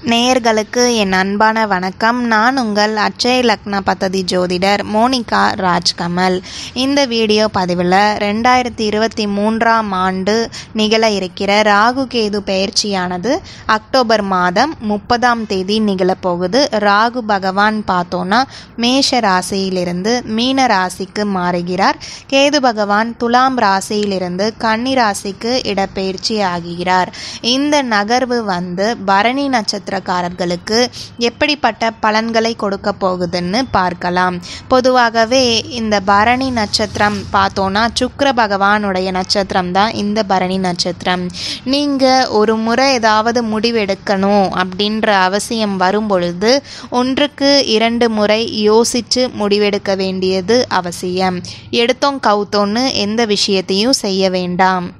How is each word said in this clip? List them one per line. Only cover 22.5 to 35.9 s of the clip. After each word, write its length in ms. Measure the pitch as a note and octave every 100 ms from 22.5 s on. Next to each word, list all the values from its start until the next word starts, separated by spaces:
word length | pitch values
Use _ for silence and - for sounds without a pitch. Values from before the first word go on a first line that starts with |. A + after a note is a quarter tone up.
| D4 B3+
பகவான் 480 | G#3+ G3+ G#3 A3+ A#3
துலாம் 360 | A#3+ A#3+ C4 B3+ G#3
ராசியிலிருந்து 840 | G3 - G#3+ G#3 F#3+ F3+ F3+ G#3+ G#3+ A3+
கன்னி 280 | A3 B3+ C4
ராசிக்கு 520 | A3 G3 G3+ F#3+ A3+ B3+ -
இடப்பெயர்ச்சி 640 | G3 F#3+ - F#3+ F#3 - A3 F#3+
ஆகிறார். 580 | F3 E3+ E3+ F3+ F#3 F3 - - - A3+ C4
இந்த 200 | D4 D4 C4 G#3
நகர்வு 440 | G#3 B3 B3+ A#3+ G#3+
வந்து 340 | F3+ F3+ F3 G#3 A#3+ F#3+
பரணி 360 | G3 A3 C4 C#4+ B3+
நட்சத்திரக்காரர்களுக்கு 340 | G#3 G#3 G3+ G3 F#3 F3+ F3 F3+ F3 F3 - A3 B3 - - - A#3
எப்படிப்பட்ட 640 | A#3 D4 D4 A#3+ G#3+ A3+ A3+
பலன்களை 480 | A3 G#3+ A3+ A3+ A3+ A#3
கொடுக்க 280 | G#3 G3 G#3 G3
போகுதுன்னு 580 | F#3+ F3+ F3+ F3+ F3 G#3 C4 G#3
பார்க்கலாம். 600 | F3+ F3 F3+ F3+ F#3 F3+ - - -
பொதுவாகவே 720 | B3+ B3+ B3+ A#3 A3+ A3+ C4 B3+ A3 - B3
இந்த 160 | A3